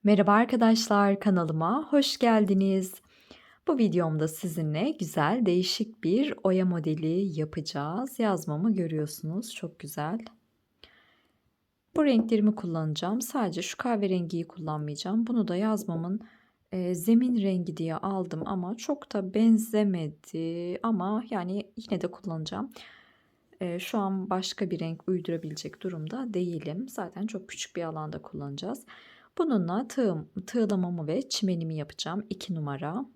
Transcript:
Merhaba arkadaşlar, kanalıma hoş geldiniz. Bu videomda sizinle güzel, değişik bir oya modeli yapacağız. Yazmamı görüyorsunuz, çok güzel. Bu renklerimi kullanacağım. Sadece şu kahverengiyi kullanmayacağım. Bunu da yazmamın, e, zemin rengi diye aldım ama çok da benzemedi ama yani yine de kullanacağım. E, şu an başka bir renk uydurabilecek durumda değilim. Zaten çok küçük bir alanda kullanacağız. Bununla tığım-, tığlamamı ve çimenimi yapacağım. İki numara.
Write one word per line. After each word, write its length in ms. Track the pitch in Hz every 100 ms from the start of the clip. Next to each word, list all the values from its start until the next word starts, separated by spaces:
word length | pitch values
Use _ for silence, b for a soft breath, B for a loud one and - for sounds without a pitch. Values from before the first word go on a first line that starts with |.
| 202
Merhaba 260 | 202 202
arkadaşlar, 880 | 208 226 247 226 226 - 202 202 196
kanalıma 680 | 208 185 160 160 165 254 311
hoş 280 | 294 277 -
geldiniz. 760 | 233 220 202 190 196 190 185 - B B B B B B -
Bu 100 | 277
videomda 500 | 214 170 165 156 156
sizinle 640 | 156 180 165 156 151 247 311
güzel, 460 | 180 - 147 233 208
değişik 580 | 175 180 - 220 -
bir 300 | 160 208 294 -
oya 220 | 190 185 185
modeli 760 | 170 156 156 160 175 196 156
yapacağız. 800 | 151 160 147 147 143 185 262 -
Yazmamı 540 | 220 180 156 151 214
görüyorsunuz, 800 | 190 165 156 147 - 156 180 -
çok 260 | - 165 -
güzel. 400 | 151 - 151 220 226 _ _ _ _ _ b b b b b b _ _ _ _ _ -
Bu 100 | 294
renklerimi 500 | 233 226 220 208 214
kullanacağım. 640 | 175 165 156 151 175 226
Sadece 400 | 262 285 202 180
şu 160 | - -
kahverengiyi 720 | 254 220 196 185 170 170 165
kullanmayacağım. 800 | - 160 151 147 147 180 220 233
Bunu 200 | 240 202
da 80 | 175
yazmamın, 680 | 214 208 202 165 170 208 B B B B _
e, 240 | 190 180 175
zemin 460 | 180 233 254 240
rengi 360 | 196 185 175 160
diye 180 | 165 160
aldım 480 | 190 190 175 160 -
ama 320 | 190 175 226
çok 360 | - 285 -
da 200 | 208 190
benzemedi 1500 | 202 226 220 220 214 208 180 156 151 - 165 165 170 175 180
ama 400 | 226 214 185 214 226
yani 420 | 214 180 196 - -
yine 240 | - 185
de 100 | 180
kullanacağım. 600 | 180 190 160 156 185 269 B B B B B B B _ _
E, 180 | 185 175
şu 180 | 185 226
an 320 | 196 190 196
başka 420 | 185 185 - 190
bir 80 | 180
renk 280 | 165 165 -
uydurabilecek 720 | 185 170 165 165 151 160 -
durumda 520 | 185 170 156 240 254
değilim. 560 | 190 180 165 - 165 262
Zaten 380 | - 180 - 214
çok 220 | 208 190
küçük 260 | - - -
bir 80 |
alanda 380 | 165 156 156 151
kullanacağız. 640 | - 151 143 143 185 269 - B B B B -
Bununla 500 | 330 226 170 196 233
tığım-, 420 | - 226 160 156 - 185
tığlamamı 600 | 240 214 196 180 175 151
ve 220 | 175 277
çimenimi 460 | - 196 175 160 156
yapacağım. 500 | 147 - 156 185 214
İki 260 | 185 - 165
numara. 500 | 147 139 143 190 269